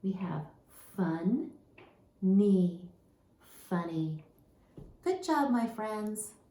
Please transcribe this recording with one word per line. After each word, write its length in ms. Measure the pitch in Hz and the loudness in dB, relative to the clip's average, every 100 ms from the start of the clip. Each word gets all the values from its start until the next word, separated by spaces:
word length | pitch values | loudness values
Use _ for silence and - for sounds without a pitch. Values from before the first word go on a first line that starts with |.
We 100 | 190 | -4
have 340 | 190 185 156 147 - _ - - - | -4 -6 -6 -8 -16 _ -20 -16 -4
fun, 540 | 175 165 175 254 - - _ - - _ _ _ | -2 0 0 0 -4 -12 _ -20 -20 _ _ _
ny, 560 | 190 196 208 190 180 - - - _ _ _ _ _ - - | 4 6 6 6 4 0 -16 -20 _ _ _ _ _ -20 -6
funny. 560 | 175 170 160 160 156 - _ _ _ _ - - - | -4 -4 -4 -4 -6 -12 _ _ _ _ -20 -20 -10
Good 180 | - 370 | -4 -4
job, 280 | - 302 277 | 0 2 2
my 160 | 240 226 | 2 0
friends. 640 | - 214 214 214 214 - - _ | -4 -6 -6 -6 -6 -10 -16 _